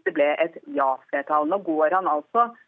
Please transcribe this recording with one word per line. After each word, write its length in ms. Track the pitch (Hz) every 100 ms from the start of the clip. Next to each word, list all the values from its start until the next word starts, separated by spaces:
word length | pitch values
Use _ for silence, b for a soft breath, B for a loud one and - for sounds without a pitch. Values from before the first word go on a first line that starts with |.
| -
det 80 |
ble 220 | 156 147 -
et 220 | 165 - - 143
ja-flertall. 720 | 135 131 _ 143 139 151 151
Nå 80 | 196 180
går 240 | 156 156 185
han 100 | 170
altså 480 | 151 - 233 233 233